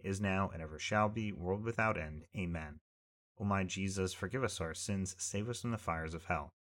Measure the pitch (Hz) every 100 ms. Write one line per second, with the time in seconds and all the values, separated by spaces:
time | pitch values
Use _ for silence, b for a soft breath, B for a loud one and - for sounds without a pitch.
0 | 98 98 101 95 98 82 80 76 - 107
1 | 107 110 107 92 87 101 113 113 110 104
2 | 78 76 - - 87 82 76 73 - _
3 | _ _ _ - 101 98 92 98 98 95
4 | 95 - 95 127 123 - 82 80 - 98
5 | 92 - - 101 113 117 120 113 - 82
6 | 80 82 - 82 73 -